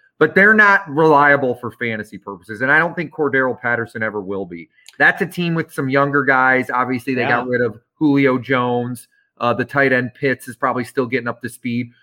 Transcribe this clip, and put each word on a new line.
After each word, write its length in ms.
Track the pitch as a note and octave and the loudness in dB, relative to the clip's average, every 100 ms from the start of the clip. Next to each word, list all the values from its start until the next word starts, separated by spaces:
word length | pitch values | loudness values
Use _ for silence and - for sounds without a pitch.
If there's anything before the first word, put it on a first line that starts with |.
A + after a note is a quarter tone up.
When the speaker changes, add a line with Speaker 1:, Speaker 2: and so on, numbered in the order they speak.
| _ - | _ 0
Speaker 1:
But 180 | D#3 F#3+ | 2 6
they're 180 | G3+ | 6
not 360 | G#3+ G3+ G3 F3 | 6 6 4 0
reliable 680 | C#3 D#3+ C#3+ C#3+ C#3 B2+ A#2+ | 2 4 6 6 4 0 -4
for 160 | A#2 | -8
fantasy 460 | - A#2+ A2 G#2 G2 | -8 -6 -6 -10 -14
purposes, 420 | - F#2 F2 G#2+ | -14 -16 -14 -6
and 80 | C3 | 0
I 60 | D#3 | 2
don't 160 | E3+ | 0
think 180 | E3+ D3+ | -4 -8
Cordero 440 | - C#3+ C3+ C3 A2+ | -4 -2 0 0 -2
Patterson 440 | A#2+ A#2 A2 A#2 | -4 -4 -4 -6
ever 160 | A2 G#2 | -6 -6
will 260 | F#2 G2 F#2 | -6 -8 -8
be. 240 | E2+ D#2 _ _ - | -12 -18 _ _ 0
That's 240 | D#3 F3 | 2 2
a 40 | F#3 | -4
team 300 | - E3+ E3 | -4 -4 -4
with 160 | D#3 | -6
some 160 | - C3+ | -6 -2
younger 380 | C#3 C#3+ C#3+ C3+ | 0 2 0 2
guys. 440 | C3 C3 B2+ B2 | 2 2 2 0
Obviously, 440 | B2 B2 B2+ C3+ B2+ | -2 -2 -4 -4 -4
they 60 | |
got 220 | B2 A#2+ B2+ | 0 -2 -2
Speaker 2:
Yeah. 60 | |
Speaker 1:
rid 100 | B2 | -2
of 180 | A#2+ A#2 _ | -2 -6 _
Julio 440 | - D#3 C#3 C3+ B2+ | -2 0 2 2 0
Jones. 720 | A#2 C3 B2 B2 B2 A#2+ - _ _ - | -2 -2 0 -2 -4 -10 -16 _ _ -4
Uh, 160 | A#2+ | -2
the 100 | A2+ | -2
tight 300 | A#2+ C#3 C#3 | -2 0 2
end 200 | B2+ B2 | 0 -2
Pitts 360 | - C#3 B2 - | -4 -4 -4 -8
is 80 | A2 | -6
probably 260 | C3+ B2 | -4 -4
still 220 | A#2 - B2 | -4 -4 -4
getting 240 | B2+ A#2+ | -4 -6
up 120 | A#2 | -8
to 40 | A#2 | -12
speed. 440 | - B2 A#2 A#2+ _ | -10 -6 -6 -6 _